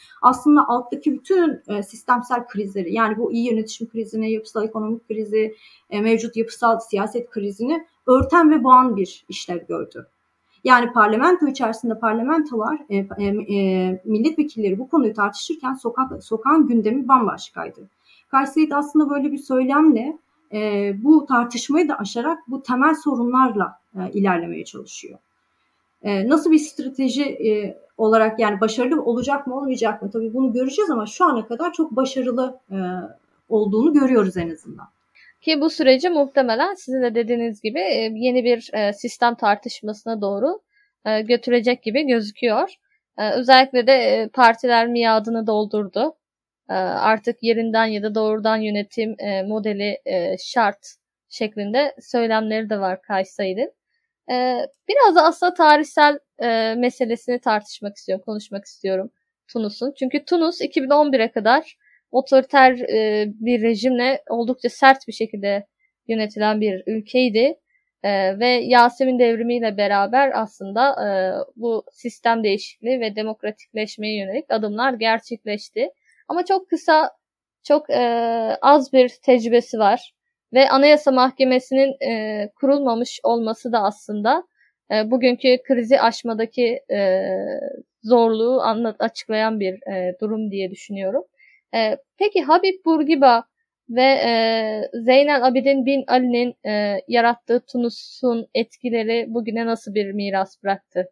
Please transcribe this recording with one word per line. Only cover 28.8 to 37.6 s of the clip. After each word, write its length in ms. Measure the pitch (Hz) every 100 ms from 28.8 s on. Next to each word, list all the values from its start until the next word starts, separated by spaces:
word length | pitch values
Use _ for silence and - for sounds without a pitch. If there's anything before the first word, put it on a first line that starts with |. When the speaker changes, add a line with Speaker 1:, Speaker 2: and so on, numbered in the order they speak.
| 254 311
Speaker 1:
olacak 440 | - 240 254 285 277
mı 100 | 254
olmayacak 440 | 277 254 220 220
mı? 100 | 196
Tabii 220 | 226 226
bunu 200 | 240 262
göreceğiz 380 | 233 269 277 392
ama 140 | 240 214
şu 200 | - 349
ana 220 | 247 214
kadar 260 | 233 339
çok 180 | 320 311
başarılı, 680 | 226 262 269 247 240 262 262 -
e, 60 | 190 180 185 170 - _ _ -
olduğunu 440 | 214 214 214 294
görüyoruz 440 | 294 262 247 190 180
en 120 | 165
azından. 380 | 156 - - - _ _ _ _ _
Speaker 2:
Ki 200 | - 311
bu 80 | 311
süreci 400 | 311 262 262 349
muhtemelen 640 | 320 277 277 247 226 349
sizin 280 | 392 - 262
de 140 | 240 220
dediğiniz 460 | 220 240 233 208